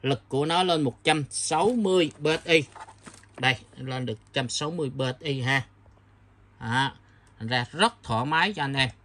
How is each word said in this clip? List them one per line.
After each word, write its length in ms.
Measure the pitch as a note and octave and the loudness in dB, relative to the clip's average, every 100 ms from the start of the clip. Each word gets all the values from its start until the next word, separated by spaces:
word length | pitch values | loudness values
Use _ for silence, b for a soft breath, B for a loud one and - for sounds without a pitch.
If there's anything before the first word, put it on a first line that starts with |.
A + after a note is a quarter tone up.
lực 260 | C3+ C3+ _ | -2 -4 _
của 180 | C3+ D3+ | -2 2
nó 160 | E3+ | 2
lên 200 | F#3 E3 | 2 2
một 220 | C#3 - | 0 0
trăm 200 | - D#3 C#3+ | 0 0 -2
sáu 400 | - - D#3+ G3+ | -6 -2 2 2
mươi 400 | B3 G3+ F#3 D#3 - | 2 2 4 2 0
B 100 | D3 D#3+ | -2 -2
S 40 | F3 | 4
I. 140 | E3 C3+ - - - - - - - | 2 2 -12 -20 -20 -20 -20 -20 -2
Đây, 180 | B2+ A#2 - - | -2 -2 -8 -14
lên 300 | C3 C3 B2 | -8 -6 -6
được 120 | A2 - | -8 -6
trăm 160 | C#3 B2 | -4 -4
sáu 220 | - D3+ | -4 -4
mươi 200 | E3+ C#3 | -4 -6
B 120 | C3+ C3 B2+ | -2 -4 -4
S 20 | |
I 180 | D#3+ C3+ | -6 -4
ha. 260 | B2+ C3+ - - - - _ - - _ - _ | 0 0 -2 -18 -20 -20 _ -20 -20 _ -20 _
Đó, 320 | A2+ B2 C3+ - b b b - | -2 0 0 -4 b b b -12
thành 100 | A2+ | -4
ra 180 | B2 B2 | -4 -4
rất 300 | D3+ G#3+ - | 0 0 0
thoải 240 | - A2+ C3+ | -4 -2 0
mái 260 | D#3+ F#3+ | 2 0
cho 120 | G3 | 0
anh 100 | C#3 | -4
em. 140 | C#3 C3 - | 0 -2 -2